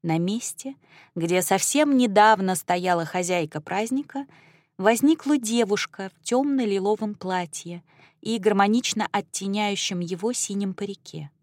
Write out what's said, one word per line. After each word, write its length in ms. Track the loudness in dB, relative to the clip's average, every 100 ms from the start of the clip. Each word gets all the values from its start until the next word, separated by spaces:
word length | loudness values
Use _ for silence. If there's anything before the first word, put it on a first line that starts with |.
| 0
На 120 | 0
месте, 580 | 0 -4 -8 -12 -14 -14 _ -20 -14 -6
где 260 | 0 0
совсем 540 | 2 0 2 2 4 4
недавно 580 | 4 6 6 6 2
стояла 500 | -2 -2 -2 2 0
хозяйка 560 | 0 -4 0 -2 -2 -6
праздника, 680 | -6 -4 -2 -4 -4 -10 -12 -18 _ _ _ 2
возникла 580 | 4 6 4 2 2 0
девушка 760 | 2 0 2 0 -4 -8 -12
в 100 | _
темно-лиловом 920 | -2 0 2 0 0 0 0 -2 -4 -6
платье 680 | -4 -4 -4 -10 -12 -14 _ _ -20 _
и 180 | -4 0
гармонично 680 | 2 4 4 2 0 -4 0
оттеняющем 880 | -2 -2 -8 -4 -2 -2 -2 -4 -4
его 340 | -4 -4 -4
синем 420 | -4 -4 -4 -4
парике. 580 | -4 -8 -10 -14 -14 -14 _